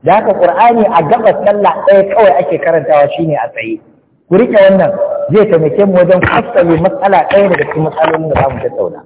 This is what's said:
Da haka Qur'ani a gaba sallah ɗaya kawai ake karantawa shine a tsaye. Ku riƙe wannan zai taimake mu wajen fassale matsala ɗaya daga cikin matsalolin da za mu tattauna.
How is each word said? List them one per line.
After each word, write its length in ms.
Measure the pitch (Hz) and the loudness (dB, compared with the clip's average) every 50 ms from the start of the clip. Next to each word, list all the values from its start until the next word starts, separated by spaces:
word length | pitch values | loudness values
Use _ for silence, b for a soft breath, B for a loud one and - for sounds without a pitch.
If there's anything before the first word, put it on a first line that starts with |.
| - | 0
Da 100 | 160 180 | 2 0
haka 200 | 214 220 220 196 | 2 2 0 0
Qur'ani 500 | - 180 170 170 185 220 240 233 233 214 | 0 0 0 2 2 2 2 4 2 0
a 160 | 190 170 170 | 2 0 0
gaba 300 | 160 147 220 240 220 208 165 - - | 0 0 -2 2 2 0 0 2 0
sallah 300 | 202 202 208 196 180 165 - | -2 0 0 0 -2 -2 -2
ɗaya 200 | - 190 202 196 - 196 - | -2 2 2 2 2 0 0
kawai 180 | - 220 190 175 - | 2 2 2 2 2
ake 200 | - - - - | -2 -4 -4 -4
karantawa 500 | - 170 165 160 143 160 156 147 143 139 | -2 -2 -2 -2 0 0 2 2 2 0
shine 260 | - - 165 160 147 | -2 -4 -4 -4 -4
a 120 | 135 113 117 | -4 -6 -8
tsaye. 300 | - 113 113 113 110 107 _ _ _ _ _ _ _ _ _ _ | -10 -12 -10 -10 -12 -12 _ _ _ _ _ _ _ _ _ _
Ku 40 | 170 | 0
riƙe 200 | 190 247 240 - | 0 2 2 4
wannan 340 | 208 190 190 196 190 170 143 - - - - - - - - | 4 4 6 4 4 2 0 0 -2 -4 -4 -4 -6 -6 0
zai 180 | - 214 202 | 0 0 2
taimake 380 | 214 185 160 156 151 - - 202 | 2 2 0 0 0 0 0 0
mu 100 | 202 185 | 2 2
wajen 260 | 180 180 170 185 180 | 2 4 4 2 0
fassale 520 | 175 - - 240 - - - 196 175 170 165 160 | 0 -2 -2 -2 -4 -2 0 0 2 2 0 0
matsala 380 | 170 190 - - 190 202 196 170 151 - | 0 -2 -2 -2 -2 0 0 0 0 2
ɗaya 200 | - 202 202 190 | 2 2 2 2
daga 160 | 175 156 147 | 0 -2 -4
cikin 180 | - - 156 | -6 -4 -4
matsalolin 460 | 156 156 151 - 160 160 160 160 160 156 | -6 -4 -2 -2 -2 -2 -2 -4 -4 -4
da 120 | 139 - | -2 -2
za 80 | 143 139 | -2 -2
mu 100 | 127 123 | -4 -6
tattauna. 400 | 127 123 - - 101 85 - - - | -8 -8 -6 -6 -6 -6 -6 -12 -20